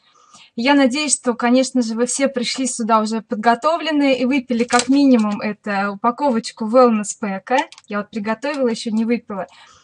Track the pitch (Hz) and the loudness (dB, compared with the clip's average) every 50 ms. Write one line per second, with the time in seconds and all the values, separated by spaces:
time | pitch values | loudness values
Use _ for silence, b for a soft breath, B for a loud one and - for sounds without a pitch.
0 | b b b b b b b b b b b - 233 269 285 285 269 247 233 302 | b b b b b b b b b b b -2 2 4 4 6 4 4 2 0
1 | 302 294 - - - 247 233 240 247 240 247 254 262 254 - 254 240 220 226 220 | -2 -2 -4 -4 -2 -2 -2 0 0 2 2 2 2 2 0 -2 -2 -2 -2 -2
2 | 247 247 - - 277 269 269 254 233 - - - 269 247 - - 233 208 233 220 | -2 -2 -2 0 -2 -2 -2 -2 -4 -4 -4 -4 -4 -4 -4 -4 -2 2 2 2
3 | 214 214 226 220 208 - - 208 208 233 233 240 - 302 330 339 330 311 311 294 | 2 0 -4 -6 -6 -6 -6 -2 2 2 2 2 2 0 0 0 -2 -2 0 2
4 | 285 277 262 247 262 240 277 277 254 - 247 226 240 240 - 240 233 - 269 285 | 2 2 2 2 0 0 0 -2 -2 -2 -2 -2 0 0 0 0 2 2 2 4
5 | 285 269 254 233 214 208 208 208 - 214 208 - - 214 202 196 196 202 202 196 | 4 6 4 4 4 0 -2 -4 -4 -6 -8 -6 -6 -6 -4 -2 -2 -4 -4 -2
6 | - 233 247 - 285 285 233 226 233 - - - 226 214 220 262 254 240 226 214 | -2 -2 -2 0 0 0 0 -2 -4 -6 -8 -8 -4 0 4 6 6 6 4 2
7 | 208 - - - - 202 196 190 - - 254 269 320 339 - - - - 208 208 | -2 -4 -8 -8 -6 -6 -6 -6 -4 -2 0 0 -2 -2 -6 -20 -14 -8 -8 -8
8 | 202 - - 226 202 214 220 220 - 285 294 277 262 240 226 214 - 233 208 220 | -6 -6 -8 -8 -6 -6 -6 -4 -4 -6 -4 -2 0 -2 -2 -2 -4 -4 -2 -2
9 | 226 220 240 226 - - 214 190 175 - b b b b b b | 0 0 -2 -2 -4 -6 -10 -10 -10 -10 b b b b b b